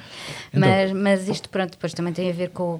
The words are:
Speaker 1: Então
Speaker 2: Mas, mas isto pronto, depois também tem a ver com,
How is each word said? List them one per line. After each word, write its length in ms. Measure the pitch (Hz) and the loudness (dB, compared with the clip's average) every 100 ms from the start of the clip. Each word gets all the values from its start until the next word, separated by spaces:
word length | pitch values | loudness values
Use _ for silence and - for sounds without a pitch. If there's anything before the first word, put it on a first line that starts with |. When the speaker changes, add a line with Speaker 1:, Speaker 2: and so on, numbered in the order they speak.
| - - - - - | -14 -16 -14 -14 -2
Speaker 1:
Então 80 | 139 | 4
Speaker 2:
Mas, 320 | 190 190 190 | 6 6 4
mas 340 | 190 202 196 190 | 2 4 2 2
isto 180 | 208 - | -4 -4
pronto, 220 | 196 185 | -4 -4
depois 200 | - 170 | -6 -8
também 180 | - 175 | -4 -4
tem 160 | 170 180 | -2 -2
a 60 | |
ver 160 | 170 180 | -2 -4
com, 300 | 180 175 165 | -4 -4 -4